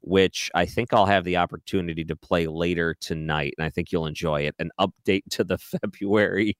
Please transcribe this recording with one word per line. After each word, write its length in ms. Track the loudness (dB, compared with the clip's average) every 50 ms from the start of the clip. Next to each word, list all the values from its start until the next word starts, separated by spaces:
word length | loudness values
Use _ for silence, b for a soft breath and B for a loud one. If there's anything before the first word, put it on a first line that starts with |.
which 480 | -4 2 4 4 4 4 2 -4 -8 -2 0
I 100 | 0 0
think 280 | 0 0 -4 -2 2 4
I'll 120 | 4 6
have 180 | 6 4 2 2
the 120 | 2 2
opportunity 680 | 2 0 0 -2 -12 _ -4 -2 -2 -2 -2 -4 -6 -6
to 100 | -6 -6
play 320 | -10 -2 0 0 2 2
later 480 | 0 -2 -2 -2 0 0 0 0 -2 -2 _
tonight, 540 | -8 -8 -6 -6 -4 -2 -2 -2 -2 -4 -4
and 80 | -4 -4
I 40 | -4
think 220 | -2 -4 -6 -2
you'll 140 | -2 -2 -2
enjoy 360 | -2 -6 -4 -2 -2 0 0
it. 140 | -2 -4 -4 _
An 120 | -8 -8 -2 -2
update 440 | -2 -2 -2 _ _ 0 0 0 -2 -6
to 120 | -4 -4 -2
the 140 | -2 -2
<laughs> 240 | -4 -4 -8 -8 -8
February 760 | -8 -8 -8 -8 -2 0 2 4 4 2 2 0 0 0 -2 _